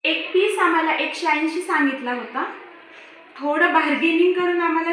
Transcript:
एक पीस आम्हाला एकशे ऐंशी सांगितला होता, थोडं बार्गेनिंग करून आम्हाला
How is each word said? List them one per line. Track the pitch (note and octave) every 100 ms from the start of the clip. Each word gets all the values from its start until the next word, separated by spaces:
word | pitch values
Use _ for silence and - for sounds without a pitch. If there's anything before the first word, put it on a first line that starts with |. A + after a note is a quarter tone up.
एक | D#4+ D#4+ -
पीस | F#4 G#4 F#4+
आम्हाला | F4 E4 D#4+
एकशे | D4+ D#4 - E4
ऐंशी | D4+ D#4+ E4
सांगितला | F#4 D#4+ C#4+ C4+ B3
होता, | B3 A3+ C4+ F#4 - - - - - - - - -
थोडं | C#4+ D#4 E4+
बार्गेनिंग | - D4 C#4+ E4 E4 F4+
करून | F4+ F4+ F4
आम्हाला | E4+ D#4+ E4+